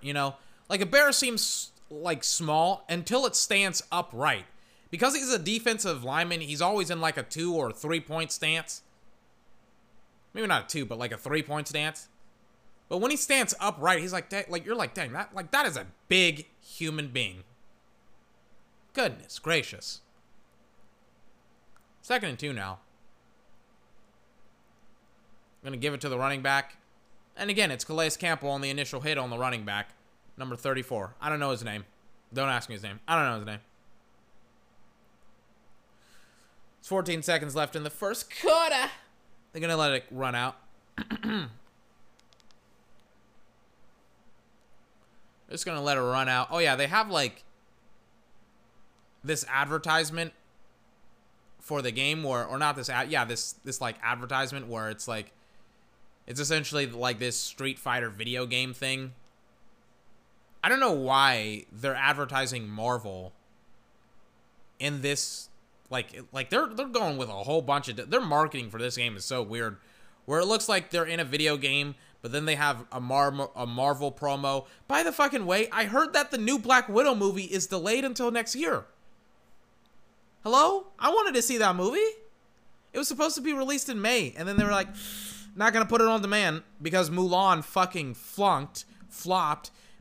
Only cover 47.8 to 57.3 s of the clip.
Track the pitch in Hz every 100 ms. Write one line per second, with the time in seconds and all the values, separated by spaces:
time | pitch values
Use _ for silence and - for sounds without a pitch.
47.8 | - - _ - _ - - _ _ -
48.8 | - _ _ _ 139 151 - 135 143 156
49.8 | 165 160 151 165 135 - _ - - _
50.8 | _ _ - - _ _ - - - 147
51.8 | 123 117 139 160 139 123 92 131 151 139
52.8 | 127 123 135 143 117 113 - - 135 -
53.8 | 123 - 113 123 123 135 131 139 117 113
54.8 | 110 107 - 110 104 _ _ - - _
55.8 | _ _ - - - 131 147 156 139 147
56.8 | 127 120 127 110 123